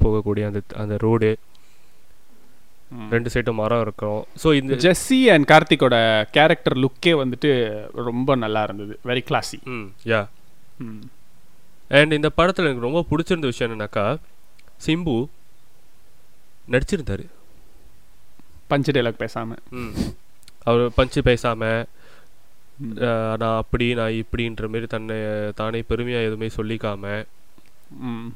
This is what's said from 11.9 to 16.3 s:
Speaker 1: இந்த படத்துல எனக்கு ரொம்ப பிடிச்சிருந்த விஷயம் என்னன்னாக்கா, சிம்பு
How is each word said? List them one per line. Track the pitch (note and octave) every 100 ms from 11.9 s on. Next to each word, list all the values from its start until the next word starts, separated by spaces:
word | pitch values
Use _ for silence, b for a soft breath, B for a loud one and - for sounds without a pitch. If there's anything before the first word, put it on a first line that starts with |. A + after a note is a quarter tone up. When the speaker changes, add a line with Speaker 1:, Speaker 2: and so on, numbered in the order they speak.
| C#3 D3+
Speaker 1:
இந்த | D3+ D3+ -
படத்துல | F3 F#3+
எனக்கு | D#3+ B2+
ரொம்ப | A#2+ E3 -
பிடிச்சிருந்த | F#3 E3 F3
விஷயம் | C#3 A#2 A#2 A2
என்னன்னாக்கா, | G#2 A2+ G#2 D3+ - - - - - - -
சிம்பு | E3 E3+ A#2 C#3+ - - - - - - - - - -